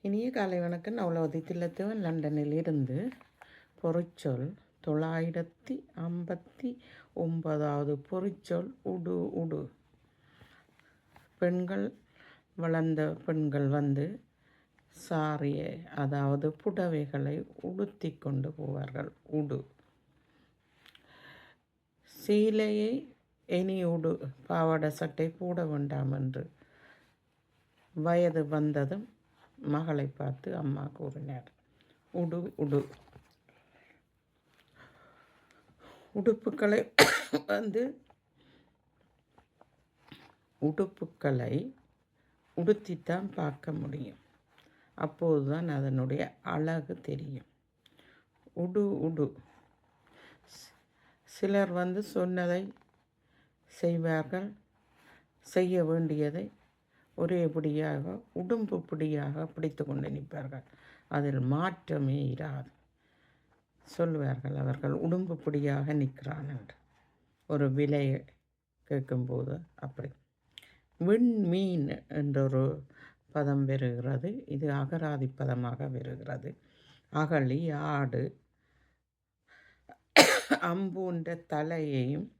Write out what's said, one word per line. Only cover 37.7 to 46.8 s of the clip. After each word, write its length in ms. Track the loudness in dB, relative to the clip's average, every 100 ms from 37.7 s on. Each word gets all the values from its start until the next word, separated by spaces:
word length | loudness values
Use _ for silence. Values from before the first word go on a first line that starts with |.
| 0 -2 -4 _ _ _ _ _ -20 _ _ _ _ _ _ _ _ _ _ -20 _ _ _ -20 -20 -20 _ _ _
உடுப்புகளை 1120 | -2 0 -2 -4 -12 -2 0 0 0 -2 -4 -12 _ _ _ _ _ _ _ 0
உடுத்தித்தான் 760 | 2 2 0 -6 -2 -2 -2
பார்க்க 380 | -4 -4 -4 -6
முடியும். 460 | -6 -4 -6 -10 -12 _ _ _ _ _ _ _
அப்போதுதான் 760 | -6 -6 0 4 4 4 0 0
அதனுடைய 640 | 0 0 0 0 0 -4 -6
அழகு 580 | -4 0 0 0